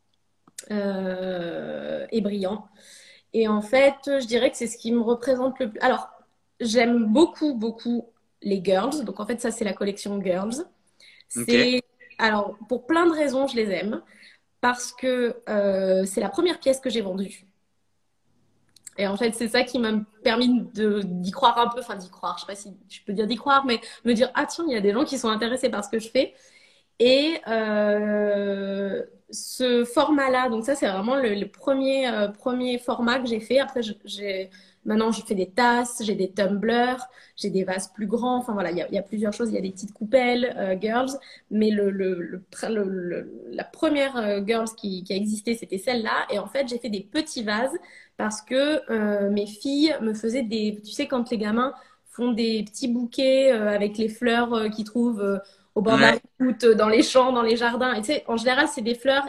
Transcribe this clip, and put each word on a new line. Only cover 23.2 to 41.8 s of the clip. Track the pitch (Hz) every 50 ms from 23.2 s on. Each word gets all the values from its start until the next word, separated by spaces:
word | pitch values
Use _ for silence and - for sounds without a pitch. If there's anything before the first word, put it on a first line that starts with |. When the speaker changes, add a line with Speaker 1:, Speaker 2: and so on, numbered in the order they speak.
| 214
Speaker 1:
d'y | 202 247
croire, | - - 277 277 269 277
mais | 247 226 226 - - - - -
me | 233
dire, « | 247 208 254 - -
Ah | 269 294
tiens, | 294 - - 339 311
il | 247
y |
a | 214
des | 190 202
gens | 202 247 311
qui | - 277 247
sont | - 220
intéressés | 214 208 233 226 254 262 - 240
par | 220 202
ce | 202 -
que | 226 226
je | 220 226
fais. » | - 254 311 - - _ _ _ _ - _ _ _ _ _ _ _ -
Et, | 233 254 262 277 294 320 330 - - 214
euh, | 226 226 220 214 214 208 208 208 208 208 214 208 208 208 208 208 202 202 202 202 196 196 196 196 196 196 196 196 190 - - - - _ _ -
ce | 220 - - - - - 254 247 240 240 240
format-là, | 240 - 311 285 294 302 277 269 262 254 254 254 247
donc | 226 220 226
ça, | 277 294
c'est | - 294 208
vraiment | 190 190 196 233 269
le, | 277 254 214 202
le | 202 190 -
premier, | - _ - 285 269 269 269 269 269 269 262 240
euh, | 220 214 208 202
premier | 208 - - 254 247 254 254 254 247 247
format | - 262 233 247 233 233 247 269
que | 247
j'ai | 233 226 214
fait. | 220 - 247 277
Après, | 269 269 - 247
je, | 220 214 - - _
j'ai, | 208 202 202 208 202 190 190 190 190 _ - _ _ _ _ -
maintenant, | 214 214 220 220 226
je | 220 220
fais | - - 208
des | 185 180 185
tasses, | - 254 240 240 240 240 247 240 - - 220
j'ai | 214 196
des | - 175 -
tumblers, | - 214 196 185 202 196 214 226 233 240 240 254 254 254 - - - - - _ _
j'ai | - - 196
des | 170 190 185
vases | 185 185 190 - - -
plus | 214 214
grands. | 190 226 208 240 254 247
Enfin | 247 - 240
voilà, | 208 196 180 165
il | 175
y | 196
a, | - -
il | -
y | 196
a |
plusieurs | 190 - 226 208 220 208
choses. | 208 - 240 220
Il | 208
y | 196
a |
des | 185 190
petites | 190 - - - -
coupelles, | - 220 214 262 262 247 240 247 247 254 - - 180
euh, | 196 190 190 185
girls. | 208 214 226 247 262 262 277 269 - - - - _ -
Mais | 196 214 214 214
le, | 214 202